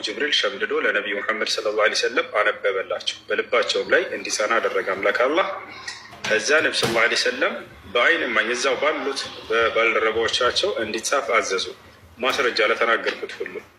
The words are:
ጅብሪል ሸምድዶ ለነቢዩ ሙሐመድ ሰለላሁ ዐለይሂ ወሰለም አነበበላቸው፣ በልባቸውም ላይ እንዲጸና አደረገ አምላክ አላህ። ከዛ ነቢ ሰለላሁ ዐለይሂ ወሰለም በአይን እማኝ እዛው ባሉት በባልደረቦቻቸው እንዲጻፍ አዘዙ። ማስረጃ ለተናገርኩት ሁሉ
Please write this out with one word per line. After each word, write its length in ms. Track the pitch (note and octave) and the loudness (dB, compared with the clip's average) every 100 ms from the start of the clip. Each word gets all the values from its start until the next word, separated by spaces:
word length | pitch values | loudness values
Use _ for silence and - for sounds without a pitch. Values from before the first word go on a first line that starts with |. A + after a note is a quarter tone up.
ጅብሪል 320 | G#2+ G#2 - | -8 -4 0
ሸምድዶ 400 | - G#2 G2 A2 D3+ | 2 0 -2 -2 0
ለነቢዩ 340 | B2+ G#2 G2+ | 0 0 -2
ሙሐመድ 340 | G2+ - G#2+ A2 | -4 -4 -4 -2
ሰለላሁ 340 | - G#2+ G#2+ | -2 -2 2
ዐለይሂ 140 | G#2+ - | 2 2
ወሰለም 300 | A#2+ B2 - | 0 -2 -2
አነበበላቸው፣ 840 | G#2+ G#2 - G2+ F#2+ F2+ F2+ - - | 0 0 0 -2 -2 -4 -4 -6 -8
በልባቸውም 680 | - G#2+ A2 A#2+ G#2 G2+ F#2+ | -4 -4 0 0 2 0 2
ላይ 120 | C#3 F#3+ | 2 2
እንዲጸና 420 | G#2+ G2 - G#2+ | -4 -4 -2 0
አደረገ 320 | A2+ G2+ F#2+ F#2+ | 2 0 -2 -2
አምላክ 280 | F#2+ G2+ G2+ | 0 0 2
አላህ። 280 | B2+ E3 - - - - - - - - | 2 2 0 -4 -12 -14 -14 -14 -18 -10
ከዛ 240 | - A2 B2+ D3+ | -2 0 4 2
ነቢ 140 | D3+ - | 2 0
ሰለላሁ 260 | A2+ A2+ | 0 2
ዐለይሂ 160 | A#2 A#2 | 2 2
ወሰለም 360 | B2+ B2+ F#3 - - - - | 0 0 -2 -2 -10 -18 -4
በአይን 340 | A#2+ C3+ E3 | 2 4 4
እማኝ 240 | C#3+ A2 G#2+ | 2 0 0
እዛው 260 | A#2+ C#3 A#2+ | 0 0 2
ባሉት 440 | C#3+ D#3 C3+ C3+ - - | 0 0 -2 -4 -8 -12
በባልደረቦቻቸው 1300 | - A2+ A2+ A2 A2+ A2 A2 A2 A2 - B2 - G3 G3+ | -2 2 4 4 4 4 2 2 0 2 2 2 0 -2
እንዲጻፍ 500 | A2 A2 - C#3 - | -4 -4 0 0 2
አዘዙ። 360 | A2+ G2+ F#2 - - - - - - | 0 2 -2 -4 -10 -20 -20 -20 -4
ማስረጃ 400 | B2 C3+ B2 G#2 G#2+ | -2 0 0 2 2
ለተናገርኩት 680 | A2+ A#2 A2 G#2 - - | 2 2 2 0 -4 -10
ሁሉ 200 | - G2 - - | -8 -10 -10 -14